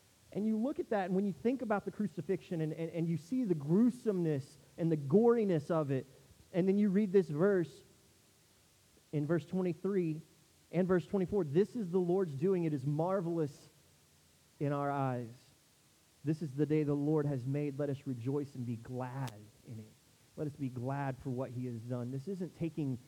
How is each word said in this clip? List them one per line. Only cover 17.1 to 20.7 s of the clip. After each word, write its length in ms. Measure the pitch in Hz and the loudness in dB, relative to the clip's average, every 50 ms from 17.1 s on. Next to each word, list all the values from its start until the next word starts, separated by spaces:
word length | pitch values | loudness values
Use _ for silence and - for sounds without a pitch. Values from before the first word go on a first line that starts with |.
| 156 156 143 | 2 2 2
has 200 | 147 143 123 117 | 0 -2 -2 -2
made. 320 | 135 135 147 147 147 135 | -2 -2 -2 -2 -4 -2
Let 120 | 135 147 143 | -2 -2 -2
us 80 | 135 139 - | -4 -4 -6
rejoice 500 | 139 127 117 113 131 135 147 147 139 - | -6 -6 -4 -4 -2 -2 -2 -4 -4 -8
and 100 | 131 120 | -8 -6
be 120 | 120 120 | -6 -6
glad 560 | 110 117 131 127 123 127 123 123 135 135 120 104 104 107 104 - - - - | -6 -8 -8 -8 -6 -6 -6 -6 -6 -8 -8 -8 -12 -20 -20 -20 -20 -16 -14
in 80 | 117 | -14
it." 140 | 110 107 107 - _ _ _ _ _ _ _ - | -14 -14 -16 -20 _ _ _ _ _ _ _ -10
Let 100 | - 156 | -8 -8
us 100 | 147 139 | -8 -6
be 140 | - 143 | -6 -6
glad 460 | 127 | -6